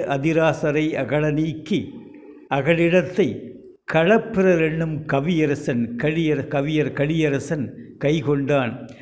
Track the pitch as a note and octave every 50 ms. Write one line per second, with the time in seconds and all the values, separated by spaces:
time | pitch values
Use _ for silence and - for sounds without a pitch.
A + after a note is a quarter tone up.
0 | E3+ - C#3 C#3 C3+ D#3+ D#3+ E3 D#3+ D#3+ C#3+ - E3+ D3+ C#3+ D3+ D#3 D#3 D#3 C#3+
1 | C3+ - C#3 D3+ D3+ D#3 D3+ D3+ D#3 E3 D3 D#3 D3+ - - C#3 G2 F#2+ - -
2 | - - - - - - - - - - C#3 C#3 B2+ D#3 E3+ D#3+ E3+ E3+ E3+ F#3
3 | D#3 B2 - - F3+ A#2+ G2+ - - - - - - - - _ _ - - D#3+
4 | E3 F#3 A3 A3+ A3+ A3+ - F#3 F#3 F#3 F3+ E3 D#3+ D#3 D#3 D#3+ E3 D#3+ D#3 D3+
5 | D3+ - C#3+ C#3 C#3+ E3+ F3+ D#3 D#3 D3 C#3+ C#3+ - E3+ C3+ A#2+ A#2 - - -
6 | - D3+ D#3+ E3+ E3 D3+ D3+ C3+ B2+ - - C#3 C#3 D#3 D#3 D3+ C#3+ D3+ - -
7 | C#3+ D3 E3 D#3+ D#3 D3 C#3+ C3+ - - E3 D3+ A#2+ G2+ - - - - - -
8 | - C#3+ D#3 E3 - C#3+ D3 C#3 C#3 C3 D3 C#3 B2+ A#2 - - - - - -